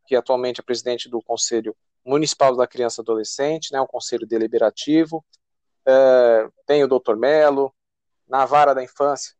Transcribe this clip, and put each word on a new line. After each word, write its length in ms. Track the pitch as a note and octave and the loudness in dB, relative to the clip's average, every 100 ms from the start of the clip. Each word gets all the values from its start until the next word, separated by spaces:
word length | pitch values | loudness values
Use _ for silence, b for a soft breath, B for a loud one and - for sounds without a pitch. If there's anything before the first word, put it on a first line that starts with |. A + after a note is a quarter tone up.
| _ | _
que 80 | |
atualmente 460 | B2 - B2+ B2 A#2+ | -2 0 -2 -2 -8
é 20 | |
presidente 460 | - A#2 B2 A#2+ B2 | -8 -8 -6 -8 -8
do 120 | A#2 | -10
Conselho 560 | - A2+ - A#2 A2+ - _ _ | -8 -6 -4 -4 -6 -12 _ _
Municipal 520 | B2+ C#3+ D3+ - C3+ B2 | -4 -2 -2 2 2 2
da 100 | B2 | -2
Criança 340 | - A#2+ - | -2 -6 -4
e 20 | |
Adolescente, 680 | A2+ A2 G#2 - C#3+ D#3+ - | -4 -4 -6 -6 -4 -4 -6
né, 80 | C#3 | -6
um 60 | B2+ | -6
conselho 400 | A#2+ - A#2 A2 | -8 -8 -8 -4
deliberativo, 1000 | A2+ A2+ A#2 A2 - - D#3 D#3 D#3+ - _ _ _ _ _ | -4 -2 0 0 -2 -2 0 0 -6 -16 _ _ _ _ _
é, 640 | C3+ C3 C3 B2+ A#2+ A2+ A2 - - | 2 4 6 6 6 4 0 -8 -2
tem 160 | D3 | 2
o 60 | C3+ | 2
doutor 280 | B2+ - G#2+ | 0 0 -2
Melo, 580 | C3 D#3 D3+ C#3 C3+ - _ _ _ _ _ | 2 4 2 2 -4 -8 _ _ _ _ _
na 200 | C3 B2+ | -2 2
vara 280 | D3 C#3+ | 4 4
da 80 | C3 | 2
infância, 520 | B2+ - C#3+ C3+ - | -4 -2 -2 -2 -8